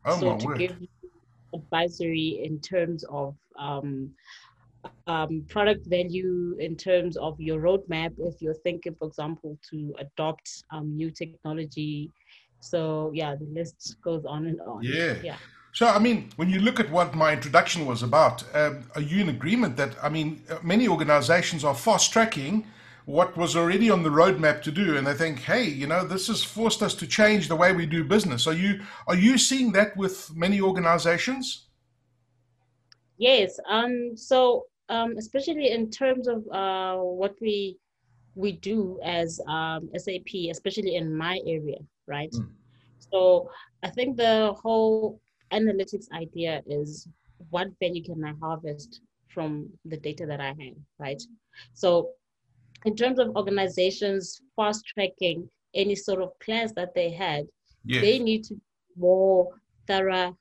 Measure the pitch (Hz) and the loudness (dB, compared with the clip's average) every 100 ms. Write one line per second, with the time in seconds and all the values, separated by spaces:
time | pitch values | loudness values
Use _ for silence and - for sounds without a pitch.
0 | - 175 180 107 113 147 180 - 180 _ | 0 0 0 -2 -4 -4 -4 -6 -18 _
1 | - _ _ _ _ 170 - 165 175 170 | -20 _ _ _ _ -16 -4 -2 -2 -2
2 | 170 160 160 131 151 151 - 185 170 160 | -4 -2 -2 -4 -8 -8 -4 -2 -2 -6
3 | - 143 139 143 _ - 143 143 143 135 | -8 -8 -8 -10 _ -12 -8 -8 -6 -8
4 | 135 - - - - _ _ _ - _ | -10 -14 -20 -20 -20 _ _ _ -20 _
5 | - 160 156 160 151 208 208 208 170 180 | -6 -4 -4 -6 -6 0 2 2 0 -2
6 | 180 180 185 180 175 - 156 165 190 180 | 0 -2 -2 -2 -4 -4 -6 -6 0 2
7 | 175 165 156 156 156 156 165 196 185 160 | 2 -4 -6 -6 -4 0 2 0 -2 -4
8 | 165 - 170 160 156 156 180 170 175 165 | -4 -6 -8 -6 -6 -4 -4 -6 -10 -8
9 | 156 156 151 160 156 151 - 156 147 143 | -10 -6 -8 -8 -12 -14 -14 -10 -10 -10
10 | 143 - 156 160 - - _ 156 151 151 | -12 -4 -4 -4 -14 -18 _ -10 -6 -6
11 | 160 160 165 165 156 156 156 143 151 147 | -6 -8 -14 -10 -8 -8 -8 -6 -6 -6
12 | 156 _ _ - _ _ - 170 160 156 | -10 _ _ -20 _ _ -6 -4 -2 -4
13 | 156 151 147 143 151 156 170 _ - - | -4 -4 -6 -6 -8 -8 -8 _ -16 -8
14 | 175 165 151 151 160 160 87 110 120 151 | -6 -6 -6 -6 -6 -6 -8 -8 -4 -2
15 | 165 98 160 143 - - _ - 233 208 | -2 -4 -8 -12 -18 -20 _ 2 6 8
16 | 240 214 - - 175 185 220 254 139 165 | 6 4 -2 -2 2 4 4 2 2 4
17 | 165 156 156 151 135 156 175 170 143 117 | 2 4 4 2 4 4 4 -2 -2 -2
18 | 120 143 139 - - 151 151 135 - 151 | 4 6 6 4 -4 0 0 -2 -10 -8
19 | 147 185 185 120 143 240 202 120 131 - | -2 0 0 0 0 2 2 0 -4 -2
20 | 147 156 151 160 - 165 170 208 240 165 | -4 -2 -2 -6 -10 -6 2 4 4 2
21 | 147 147 127 175 175 165 147 127 - 196 | 6 4 6 4 2 0 0 2 2 4
22 | - 226 220 151 139 214 - - - - | 4 4 2 0 -2 -2 -4 -20 -20 -18
23 | - 147 180 165 170 160 170 202 226 175 | -2 2 2 2 0 2 2 4 4 4
24 | 160 147 180 185 156 147 156 151 196 147 | 4 6 6 8 4 2 -2 0 2 2
25 | 135 139 165 135 - 214 214 135 143 170 | 0 0 -2 -2 0 0 0 -2 -2 0
26 | 160 185 185 208 - 208 226 214 196 - | 0 -4 -2 -2 -4 0 0 0 -2 -2
27 | 156 - 214 214 151 165 180 185 160 165 | -4 4 6 6 2 4 4 4 0 0
28 | 147 208 196 120 160 165 196 196 - - | 2 2 2 0 0 2 0 -2 -6 -10
29 | - 180 214 262 - 269 240 190 208 190 | 0 6 6 6 4 2 4 4 2 0
30 | 190 190 - 160 180 202 190 180 170 170 | -4 -4 -12 -2 0 2 2 2 2 4
31 | 165 170 - 269 254 - _ _ _ _ | 4 2 0 -4 -6 -10 _ _ _ _
32 | _ _ _ _ _ _ _ _ _ _ | _ _ _ _ _ _ _ _ _ _
33 | _ _ 240 254 185 - - 214 240 247 | _ _ 4 4 2 -4 -2 0 0 -2
34 | 240 226 - 254 254 233 - _ - 226 | -6 -8 2 4 6 2 -2 _ -6 -4
35 | 233 226 220 269 277 302 269 233 220 - | -2 -6 -6 -4 -4 0 0 0 -4 -2
36 | 269 254 247 233 214 190 190 190 185 185 | 0 0 -2 -4 -6 -4 -2 -2 -4 -4
37 | 180 180 196 202 226 202 196 185 _ _ | -4 -2 -4 -4 -4 -2 -4 -10 _ _
38 | _ _ _ - 202 165 190 220 190 190 | _ _ _ -6 -4 -4 -4 -2 -4 -6
39 | 165 175 165 165 - 160 160 160 165 - | -4 -2 -4 -6 -6 -4 -4 -6 -8 -10
40 | - 180 - 190 170 165 202 202 190 175 | -8 -10 -8 -8 -6 -6 -6 -4 -2 -2
41 | 160 156 165 185 - 160 151 - 147 _ | -4 -4 -4 -4 -4 -6 -6 -10 -14 _
42 | - 143 151 233 196 - _ _ _ _ | -10 -8 -8 -8 -10 -14 _ _ _ _
43 | _ 190 185 175 175 - - _ 170 240 | _ 2 6 4 2 -16 -20 _ -8 -4
44 | 254 240 233 220 214 202 226 226 220 220 | -4 2 4 4 2 0 0 2 4 2
45 | 214 214 _ _ _ 208 220 196 190 208 | -2 -6 _ _ _ 0 2 0 -4 -8
46 | - 165 165 165 165 151 - 147 147 156 | -10 -12 -10 -6 -4 -4 -4 -6 -6 -10
47 | 170 _ _ _ 160 175 196 185 180 175 | -18 _ _ _ -8 -4 -4 -4 -4 -4
48 | 170 160 151 151 160 160 160 147 - - | -8 -8 -8 -8 -8 -8 -8 -12 -14 -20
49 | _ _ _ - 156 151 151 - 165 156 | _ _ _ -8 -6 -6 -10 -16 -14 -10
50 | 151 151 160 143 135 151 131 147 147 _ | -10 -8 -8 -6 -8 -8 -16 -18 -20 _
51 | 143 180 - - _ - - - 185 175 | -10 -10 -14 -20 _ -20 -20 -2 2 2
52 | - - _ _ _ _ _ _ 220 214 | 0 -12 _ _ _ _ _ _ -4 0
53 | 247 254 226 214 196 196 190 185 185 190 | 0 2 0 0 -2 0 0 2 0 2
54 | 208 196 180 - _ - 214 214 - - | -2 -2 -6 -16 _ -2 -2 -2 -8 -4
55 | 190 - 180 165 185 _ _ - 202 202 | -4 -2 -2 -2 -10 _ _ -2 -2 -2
56 | - 185 180 - - 220 226 220 180 180 | -2 -4 -4 -8 -6 -4 -4 -6 -4 -2
57 | 170 165 185 147 156 _ _ _ 123 127 | -2 -2 -4 -4 -6 _ _ _ -4 2
58 | 202 247 226 220 220 214 _ _ _ 175 | 4 4 2 -2 -4 -16 _ _ _ 0
59 | 175 185 190 185 180 - _ _ - 190 | 2 4 6 4 2 -4 _ _ -2 0
60 | 190 185 180 180 | 2 0 -2 -4